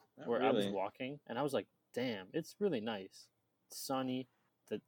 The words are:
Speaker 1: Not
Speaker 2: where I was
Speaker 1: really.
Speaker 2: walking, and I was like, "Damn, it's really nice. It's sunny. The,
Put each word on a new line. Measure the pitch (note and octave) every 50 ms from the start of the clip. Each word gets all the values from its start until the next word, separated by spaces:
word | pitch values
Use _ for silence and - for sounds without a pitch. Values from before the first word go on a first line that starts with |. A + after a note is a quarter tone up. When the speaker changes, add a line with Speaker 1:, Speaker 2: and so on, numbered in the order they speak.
| _ _ _ -
Speaker 1:
Not | C3+ A#2+
Speaker 2:
where | A#2 A2+ -
I | A2
was | G#2 G#2+ G2+
Speaker 1:
really. | G2 G2+
Speaker 2:
walking, | F#2+ F#2+ G#2 - - C3 C3 D3 D3 -
and | - A#2 A#2+
I | D3
was | C#3+ C3+
like, | A2+ F#2 - _ _ _ _ -
"Damn, | - B3+ C4 G#2+ G2 F#2 G2 -
it's | D#3+ E3 - - -
really | G#3 G3 D#3 A2+
nice. | G#2 A#2 A2 G2 F#2+ F#2+ - - - - _ _ _ _ _ _ _ -
It's | - -
sunny. | - - C3+ C3 C3 C3 B2+ B2+ C3 - _ _ _ _ _ _ _ -
The, | A2 G2+ -